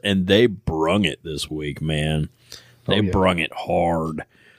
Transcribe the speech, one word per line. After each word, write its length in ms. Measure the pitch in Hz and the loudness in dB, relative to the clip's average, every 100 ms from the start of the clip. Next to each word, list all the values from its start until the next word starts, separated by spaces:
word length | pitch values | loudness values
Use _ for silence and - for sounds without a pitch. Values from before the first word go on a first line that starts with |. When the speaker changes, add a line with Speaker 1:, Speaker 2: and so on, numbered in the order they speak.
Speaker 1:
and 240 | 101 95 90 | 0 2 4
they 200 | 101 123 | 6 4
brung 580 | 92 - 80 80 101 87 | 2 -4 0 2 2 0
it 180 | - | -2
this 260 | 82 73 - | -8 -8 -8
week, 320 | 76 73 67 | -8 -8 -6
man. 460 | 78 76 78 78 78 _ - - - _ - | -4 -2 0 -2 -2 _ -20 -20 -20 _ -2
They 140 | 98 | 0
Speaker 2:
Oh, 40 | |
yeah. 60 | 98 | 2
Speaker 1:
brung 280 | 95 92 87 | 2 2 2
it 140 | 78 | -4
hard. 720 | - - 85 85 82 80 78 - _ _ | -6 -4 0 0 0 -4 -8 -12 _ _